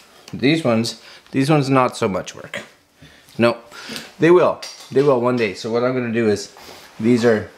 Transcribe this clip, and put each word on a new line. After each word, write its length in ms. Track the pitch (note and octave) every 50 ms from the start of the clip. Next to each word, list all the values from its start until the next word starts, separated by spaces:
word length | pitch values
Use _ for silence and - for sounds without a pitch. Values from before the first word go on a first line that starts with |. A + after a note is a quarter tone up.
| - _ _ - - - -
these 300 | - - C3+ D#3+ D#3+ -
ones, 400 | B2+ A#2 A2 A2+ A#2 - - - - - - _ _ -
these 180 | C3+ C3+ C#3
ones 180 | E3 D3 C3+ C3
not 280 | C3+ C3 B2+ A#2+ -
so 120 | - A#2 G#2+
much 260 | F#2 F2+ D#2 - -
work. 280 | - - - - - - - - _ _ _ _ _ - - - - _ _ - -
No, 180 | B2 A#2 - - - - - - - - A3 - - - - -
they 100 | D3 E3
will. 300 | F3 F3+ D3+ A2 E2 - - - - - - - C3
They 100 | B2+ C#3+
will 180 | D3 C3+ B2
one 160 | A#2 B2 B2+
day. 180 | B2 A2+ G2+ F#2
So 160 | - - A2+
what 120 | A2+ A#2+ A#2+
I'm 120 | B2+ C3
gonna 180 | B2+ B2 A#2 A2
do 160 | A#2 A#2 G#2+
is, 260 | G2+ G2 - - - - - - - - - - - -
these 240 | A2 A#2 B2 A#2 A2+
are, 260 | B2 A2 G#2 F#2 - -